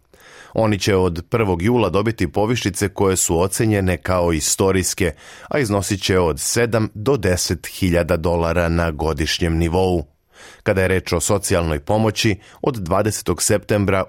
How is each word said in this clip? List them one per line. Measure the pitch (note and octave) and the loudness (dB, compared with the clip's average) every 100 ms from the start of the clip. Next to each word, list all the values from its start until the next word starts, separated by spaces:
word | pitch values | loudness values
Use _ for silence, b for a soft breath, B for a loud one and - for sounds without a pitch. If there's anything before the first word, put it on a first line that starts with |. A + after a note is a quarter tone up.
| _ B B B B | _ B B B B
Oni | B A2 G2+ | B 0 0
će | - F#2+ | 2 2
od | F#2 E2+ - | 2 -2 -2
prvog | A#2 G#2 F2 | 0 0 0
jula | G#2 B2 G2 | 2 2 2
dobiti | G2 A2 A2+ F2 | 0 0 -2 -2
povišice | G2+ G#2+ B2 G2+ F2 G2 | 0 0 0 -2 -2 -2
koje | - G2 F#2 | 0 0 2
su | - E2 | 0 0
ocenjene | G2 - A2 G#2 F#2 E2+ | 0 0 0 2 0 -2
kao | - F#2 F2 | -2 0 2
istorijske, | D#2+ - - G2 F#2+ F2+ - F2 - B B B | 0 0 0 2 2 -2 -2 -2 -4 B B B
a | D3+ | -2
iznosit | A2+ G2+ F#2 G2+ | 0 0 -2 -2
će | - F#2 | 0 2
od | E2+ C#2+ | 2 0
sedam | - A#2+ A#2 A2 G#2+ | -2 0 0 0 -2
do | G#2+ G#2+ C3+ | -4 -2 0
deset | F#2 F2+ - E2+ - | 2 0 0 -4 -6
hiljada | - F#2 E2+ E2 F2 | -2 0 2 2 0
dolara | E2+ E2+ E2 E2+ E2+ | 0 0 0 0 0
na | E2+ E2+ | 0 0
godišnjem | D2+ D#2+ D2+ D#2+ - E2+ E2 | -2 -2 -2 -2 -2 0 0
nivou. | E2+ F2 F#2 F2 D2+ _ _ B B B | 0 2 2 0 -4 _ _ B B B
Kada | - F#2+ | -2 0
je | F#2 | 2
reč | F#2 - | 0 0
o | E2+ | -2
socijalnoj | - G2+ - F#2 E2 D2 | 0 -2 0 0 0 -2
pomoći, | - G#2+ A2 G#2 A2+ G2 B B | 0 0 0 0 -2 -2 B B
od | D3+ A#2 | -4 -4
dvadesetog | D#2+ F#2+ G#2+ - - E2+ | -2 0 0 -2 -4 -2
septembra | - G#2 - G#2+ G2 F#2+ | 0 0 0 0 2 0